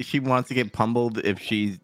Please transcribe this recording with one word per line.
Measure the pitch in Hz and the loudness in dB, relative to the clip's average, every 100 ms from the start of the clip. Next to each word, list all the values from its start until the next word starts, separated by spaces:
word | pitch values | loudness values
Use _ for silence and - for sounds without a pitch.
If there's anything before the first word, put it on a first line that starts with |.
she | - 143 | -4 -2
wants | 131 127 120 | 2 0 2
to | 127 | 0
get | 110 | 0
pummeled | - 113 120 120 110 | 0 0 2 0 0
if | 98 95 | -2 -2
she, | - 110 104 92 | -2 0 0 -4